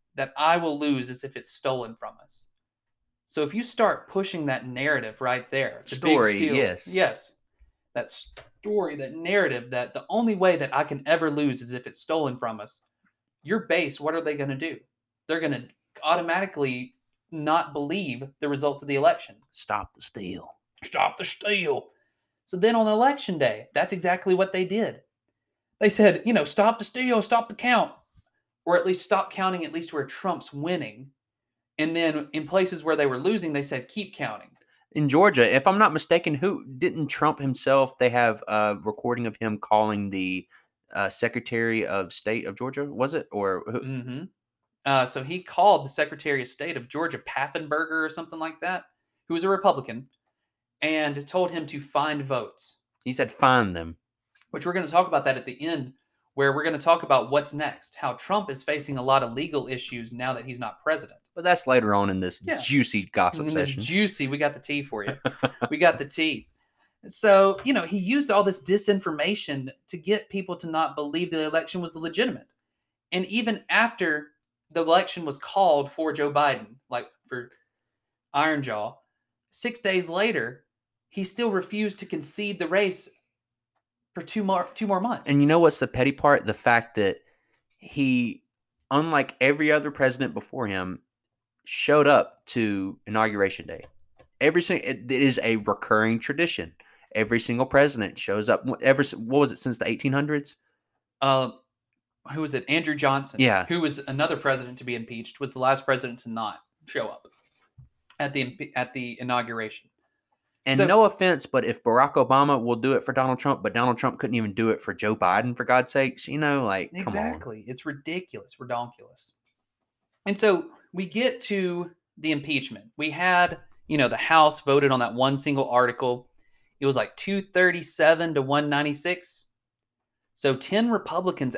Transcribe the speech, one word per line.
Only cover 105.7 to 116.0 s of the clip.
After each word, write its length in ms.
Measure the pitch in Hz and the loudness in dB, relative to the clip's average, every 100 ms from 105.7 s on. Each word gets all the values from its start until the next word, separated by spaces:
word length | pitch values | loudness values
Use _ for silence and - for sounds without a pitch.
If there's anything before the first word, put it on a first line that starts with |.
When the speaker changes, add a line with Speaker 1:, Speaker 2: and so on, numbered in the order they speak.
| 135 135 | 0 0
Speaker 1:
president 340 | 131 131 120 | -2 -2 -10
to 100 | 117 | -10
not 300 | 113 107 82 _ _ - | -6 -8 -8 _ _ -10
show 220 | 139 110 | -8 -8
up 200 | - _ _ _ _ _ _ - _ - - | -10 _ _ _ _ _ _ -20 _ -18 -8
at 120 | 139 | -4
the 120 | 139 123 | -4 -4
impe-, 260 | - - 131 | -8 -8 -6
at 180 | 123 | -6
the 240 | 131 123 117 | -6 -10 -8
inauguration. 720 | 123 123 117 117 107 - _ _ _ _ _ _ _ _ - | -4 -2 -2 -6 -8 -10 _ _ _ _ _ _ _ _ 0
Speaker 2:
And 100 | 139 | 2
Speaker 1:
So 80 | 185 | 6
Speaker 2:
no 200 | 208 208 | 8 6
offense, 400 | 208 185 151 - | 6 2 2 0
but 200 | 131 113 | 0 0
if 180 | 113 | -2
Barack 300 | 117 117 143 | 2 4 4
Obama 480 | 151 127 135 143 135 | 4 4 6 4 2
will 140 | 117 117 | 0 0
do 180 | 131 | 2
it 100 | 127 | 0
for 100 | - | 0
Donald 260 | 131 131 127 | 0 0 0
Trump, 240 | 143 131 | 0 0
but 100 | 107 | -2
Donald 240 | 117 123 120 | 0 0 2
Trump 220 | 131 123 | -2 -2
couldn't 160 | 123 120 | -2 -2
even 180 | 107 | -2
do 160 | 98 113 | 0 0
it 120 | 104 | 0
for 120 | - | -4
Joe 220 | 95 104 107 | -4 -2 2
Biden, 400 | 92 98 123 120 | 4 2 0 -4
for 60 | |
God's 280 | 123 127 127 | 2 2 4
sakes, 360 | 143 | 0